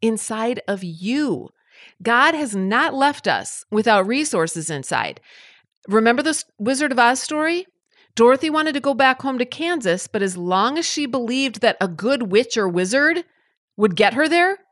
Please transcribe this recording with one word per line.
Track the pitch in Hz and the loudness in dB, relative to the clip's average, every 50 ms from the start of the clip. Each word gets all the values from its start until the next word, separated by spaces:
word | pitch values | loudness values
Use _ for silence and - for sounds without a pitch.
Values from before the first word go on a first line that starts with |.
| - | 2
inside | 226 226 214 - - 226 214 220 233 254 - - | 0 0 0 -6 -8 -6 -4 -4 -4 -4 -4 -4
of | - 202 196 190 | -6 -6 -4 -4
you. | 175 165 160 180 202 247 285 302 277 190 135 - - _ _ _ _ _ - - - _ _ 180 | -10 -10 -8 -4 -4 -2 0 0 -2 -2 -4 -6 -14 _ _ _ _ _ -20 -20 -20 _ _ -2
God | 220 233 240 269 311 330 | 2 4 4 4 4 4
has | 302 302 254 208 | 0 -2 -4 -4
not | 196 190 190 214 240 294 320 262 | -4 -2 0 0 0 0 0 0
left | 269 269 285 294 - - 196 | 2 0 0 0 0 -2 -2
us | 147 104 98 - - - - _ | -2 -2 -2 -6 -12 -14 -12 _
without | - 214 214 240 220 202 190 190 | -2 0 4 4 4 4 4 2
resources | 240 277 302 294 - 196 165 165 - 165 156 - | 0 -2 -2 -2 0 0 -2 -2 -2 -6 -6 -6
inside. | 160 143 131 - - 123 104 82 69 - _ _ - - - - _ _ _ _ _ _ _ | -6 -8 -6 -4 -4 -4 -4 -4 -8 -12 _ _ -20 -20 -20 -20 _ _ _ _ _ _ _
Remember | - 196 220 220 233 240 254 294 | 0 2 2 4 4 2 2 0
this | 320 311 - - _ _ _ | -2 -2 -4 -6 _ _ _
Wizard | 208 226 269 262 302 294 | -2 -2 0 0 0 0
of | 262 240 | 2 4
Oz | 240 240 254 262 - | 4 4 4 0 -2
story? | - 311 302 311 320 339 349 370 _ _ _ _ _ _ _ _ _ _ | -6 -4 -2 -2 -2 -2 -2 -6 _ _ _ _ _ _ _ _ _ _
Dorothy | - 226 240 262 262 - 311 | 4 6 6 6 4 2 -2
wanted | 302 311 311 311 294 | 0 0 0 0 -2
to | 285 | -2
go | 254 277 277 | -2 -2 0
back | 220 269 262 254 254 - | 2 4 2 2 2 -2
home | 269 269 247 | -6 -2 -2
to | 247 | -4
Kansas, | 240 - - 311 339 349 330 240 190 170 185 - - | -4 -4 -6 -4 -4 -4 -2 0 0 -2 -2 -2 -6
but | _ 220 196 | _ -4 -2
as | 196 185 | -2 -4
long | 180 175 175 185 190 202 240 277 320 | -6 -4 -2 0 0 0 0 0 -2
as | 330 | -4
she | - - 311 294 | -4 -4 -4 -4
believed | 269 233 269 240 220 247 262 277 269 220 - | -2 -2 -4 -4 -2 -2 -2 -2 -2 -4 0
that | - 226 - - | 0 0 0 2
a | 190 | -2
good | 190 170 151 185 226 277 277 240 196 180 | -4 -4 -4 -2 0 0 0 -2 2 2
witch | 208 254 240 - | 2 2 2 -2
or | 233 208 190 | -2 -2 0
wizard | 175 175 185 190 220 269 285 302 330 339 339 _ _ _ _ _ _ _ _ _ _ | 0 0 -2 0 0 2 2 2 0 0 -4 _ _ _ _ _ _ _ _ _ _
would | - 208 214 175 | 0 0 0 2
get | 156 208 202 214 | 4 2 2 4
her | 247 302 311 | 2 0 2
there | 320 339 349 370 392 392 _ _ | 4 2 2 2 0 -4 _ _